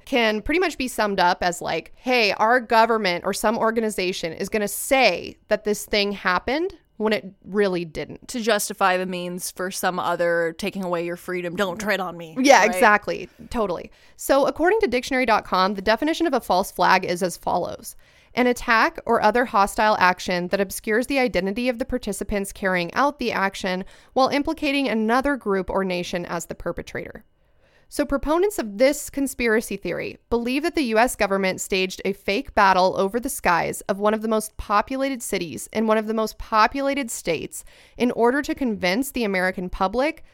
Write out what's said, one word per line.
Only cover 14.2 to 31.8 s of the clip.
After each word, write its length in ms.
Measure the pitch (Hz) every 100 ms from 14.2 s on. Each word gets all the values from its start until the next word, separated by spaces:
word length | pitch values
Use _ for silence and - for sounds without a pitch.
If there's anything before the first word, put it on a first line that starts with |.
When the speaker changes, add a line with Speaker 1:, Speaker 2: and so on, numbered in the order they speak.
| - 277 277
Speaker 1:
according 320 | 285 339 440
to 40 | 392
dictionary 400 | 240 - 254 254
dot 180 | 208
com, 300 | - 185 185
the 80 | 196
definition 460 | 196 226 302 320 330
of 40 |
a 80 | 262
false 300 | - 180 196
flag 340 | - 175 185
is 200 | 185 175
as 120 | 185 -
follows. 600 | - 180 175 - 226 - - _ _ -
An 100 | 247
attack 540 | 247 - 226 294 -
or 160 | - 233
other 260 | 214 226 247
hostile 500 | 208 202 - 214 214
action 480 | 180 185 - 180 175
that 120 | 196
obscures 480 | 196 - 226 220 254
the 100 | 277
identity 500 | 247 180 190 202 247
of 120 | 226
the 40 |
participants 680 | 254 247 - 190 214 202 196
carrying 420 | - 196 180 170
out 240 | - 285 285
the 140 | 240
action 520 | - 196 - 190 185 190 - _
while 160 | 254 262
implicating 600 | 277 285 311 294 277 262
another 480 | 220 214 247 269 269
group 320 | 208 190 185
or 160 | 190
nation 400 | 185 180 175 180
as 220 | 170 175 -
the 80 |
perpetrator. 680 | 226 175 170 - - - - - _ _ _ _ _ _
So 120 | - 285
proponents 540 | 277 277 330 415 381
of 180 | 220 202
this 320 | 269 294 -
conspiracy 640 | - 277 - 240 220 - 196
theory 400 | 175 151 151 - _
believe 320 | 233 233 269
that 140 | 339 330
the 80 |
U 140 | 247 220
S 180 | 247 -
government 440 | 202 196 190 180
staged 400 | - 190